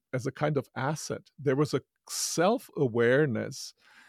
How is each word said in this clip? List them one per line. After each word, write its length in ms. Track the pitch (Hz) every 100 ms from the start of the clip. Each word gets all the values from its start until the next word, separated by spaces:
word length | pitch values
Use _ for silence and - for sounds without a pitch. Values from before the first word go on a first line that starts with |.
| _
as 120 | 127 127
a 60 |
kind 240 | - 147 139
of 140 | -
asset. 500 | 117 135 156 - 107 - -
There 200 | 135 131
was 160 | 151
a 80 | 139 - _ -
self-awareness 1600 | - - - 180 247 - - 135 113 117 131 151 107 107 131 - - _ -